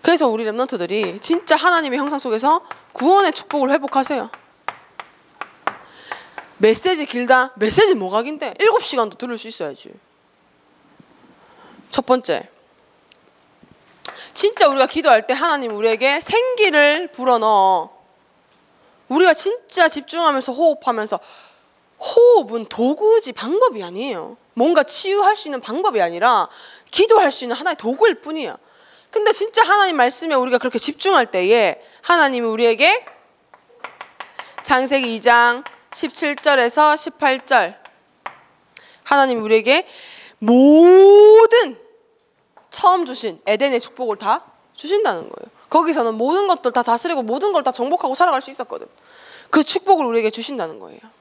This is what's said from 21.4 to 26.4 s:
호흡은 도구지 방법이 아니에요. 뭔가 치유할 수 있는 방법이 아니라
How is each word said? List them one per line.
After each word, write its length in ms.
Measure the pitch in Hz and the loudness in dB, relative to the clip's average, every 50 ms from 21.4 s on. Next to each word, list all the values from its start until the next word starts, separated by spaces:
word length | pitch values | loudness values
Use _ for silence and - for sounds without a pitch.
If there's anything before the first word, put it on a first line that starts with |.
| - _ _ _ _ _ _ _ _ _ _ _ | -20 _ _ _ _ _ _ _ _ _ _ _
호흡은 680 | - - - 466 480 494 480 415 277 202 226 233 220 | -8 0 4 6 6 6 6 4 2 -2 -10 -10 -10
도구지 680 | - - - 233 254 302 294 415 427 453 453 - 262 240 | -10 -6 -2 -2 -2 -2 0 2 2 2 2 0 -4 -12
방법이 500 | - 208 233 330 415 508 508 240 214 185 | -10 -8 -6 -2 0 0 0 -2 -4 -12
아니에요. 540 | 170 180 196 247 277 220 175 151 - - _ _ _ _ | -12 -10 -10 -8 -8 -8 -10 -12 -14 -18 _ _ _ _
뭔가 300 | 233 233 320 349 320 277 | -2 0 2 2 2 0
치유할 520 | - - - - 381 392 403 403 381 427 | 0 -4 -6 -4 -2 -2 2 2 0 0
수 120 | 415 - | 0 -6
있는 140 | 302 285 254 | -10 -10 -10
방법이 400 | - - 226 311 381 311 254 214 | -10 -10 -8 -4 -4 -2 -2 -2
아니라 460 | 180 170 170 175 202 247 240 202 | -2 -2 -4 0 0 2 2 2